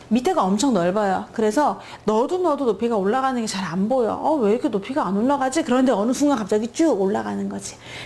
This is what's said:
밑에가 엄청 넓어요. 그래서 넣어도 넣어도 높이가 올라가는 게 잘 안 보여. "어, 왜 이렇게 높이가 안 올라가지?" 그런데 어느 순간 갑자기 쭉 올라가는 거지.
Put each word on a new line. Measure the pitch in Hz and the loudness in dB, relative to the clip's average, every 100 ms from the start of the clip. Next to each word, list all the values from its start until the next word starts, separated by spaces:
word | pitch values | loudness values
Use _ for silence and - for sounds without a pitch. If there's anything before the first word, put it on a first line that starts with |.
| - | -2
밑에가 | 226 262 339 | 0 2 2
엄청 | 190 202 285 | 2 2 2
넓어요. | 214 170 196 208 185 208 | 2 2 2 0 -2 -4
그래서 | - 214 214 277 190 - - | -2 0 2 2 0 -8 -6
넣어도 | - 214 277 359 | 0 2 2 0
넣어도 | 349 285 | 0 0
높이가 | 269 190 233 226 | 0 0 0 0
올라가는 | 190 254 262 247 | 0 0 0 -2
게 | 220 | -4
잘 | 196 | -6
안 | 185 170 202 | -6 -2 0
보여. | 262 220 | 2 0
"어, | 185 - | 0 0
왜 | 311 208 | 2 2
이렇게 | 233 302 | 2 0
높이가 | 214 196 269 220 | -4 -4 -2 0
안 | 196 | 0
올라가지?" | 240 285 262 277 | 0 0 0 -2
그런데 | 294 247 262 | 0 2 2
어느 | 208 214 | 2 0
순간 | 254 285 262 | 0 2 0
갑자기 | 208 214 226 | 0 -2 -2
쭉 | - 330 208 | 0 2 2
올라가는 | 190 220 214 202 196 | 0 0 -4 -6 -6
거지. | 196 - - - - | -8 -10 -14 -16 -16